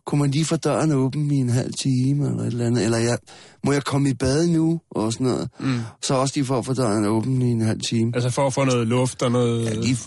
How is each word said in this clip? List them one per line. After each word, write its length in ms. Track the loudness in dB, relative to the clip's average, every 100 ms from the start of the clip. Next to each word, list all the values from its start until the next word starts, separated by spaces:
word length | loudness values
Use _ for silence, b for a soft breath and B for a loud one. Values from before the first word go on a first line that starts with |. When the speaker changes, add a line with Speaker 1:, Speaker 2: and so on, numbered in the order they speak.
| -4
Speaker 1:
kunne 120 | 0
man 100 | 2
lige 140 | 2
få 120 | 0 0
døren 360 | 0 0 2
åben 380 | 2 0 0 0
i 40 | 0
en 120 | 2
halv 260 | 0 -2
time, 520 | -4 0 2 2 2 0
eller 120 | -2
et 40 | -4
eller 200 | -2 0
andet, 180 | 2
eller 140 | 2 2
jeg, 200 | 0 -2 -6 B B B
må 80 | 0
jeg 120 | 0
komme 260 | 0 0 0
i 40 |
bad 320 | 0 0 2 2
nu, 340 | 2 2 0 -4
og 220 | -4 -4
sådan 140 | -2 -2
noget. 220 | -2 -4 -6
Speaker 2:
Mm. 200 | -4 -4 -6 B
Speaker 1:
Så 120 | -2
også 180 | 0 0 -2
lige 80 |
for 140 | -2 -2
at 80 | -2
få 80 |
døren 300 | -2 0 0 2
åben 360 | 0 0 0
i 80 | 2
en 100 | 2
halv 200 | 0 -2
time. 320 | -2 0 0
Speaker 2:
Altså 160 | 0 -2
for 160 | 0 0
at 80 |
få 100 | 2
noget 220 | 2 2 2
luft 360 | 2 0 0
og 100 | 0
noget 320 | 2 2 0
Speaker 1:
Ja, 100 | -2
lige 240 | -2 0 -2